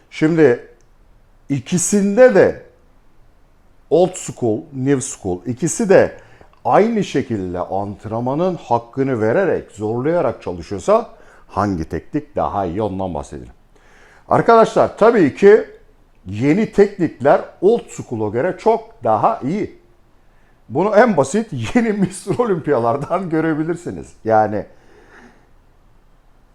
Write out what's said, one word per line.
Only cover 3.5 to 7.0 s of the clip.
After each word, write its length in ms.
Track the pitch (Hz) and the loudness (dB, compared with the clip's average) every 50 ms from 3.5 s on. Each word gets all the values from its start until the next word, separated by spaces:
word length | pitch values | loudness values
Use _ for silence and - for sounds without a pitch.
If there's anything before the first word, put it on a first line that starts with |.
| _ _ _ _ _ _ _ _ | _ _ _ _ _ _ _ _
old 260 | 143 165 185 170 - | 2 2 2 0 -2
school, 460 | - - - 123 - - 113 107 123 - - 139 | -8 -14 -14 -10 -4 -4 -2 -2 -4 -6 -12 -10
new 280 | 131 127 139 143 131 | -6 -2 0 0 0
school, 380 | 120 - - - - 95 90 90 - | -2 -8 -12 -10 -6 -6 -6 -6 -6
ikisi 440 | 127 120 - 180 156 - - 233 185 | -8 -6 -6 -4 -6 -4 -4 0 4
de 280 | 190 139 104 80 - - - - - _ - _ _ _ _ | 4 4 4 2 -2 -10 -20 -20 -20 _ -20 _ _ _ _
aynı 380 | 117 135 165 202 233 233 208 | 2 2 4 4 2 0 -2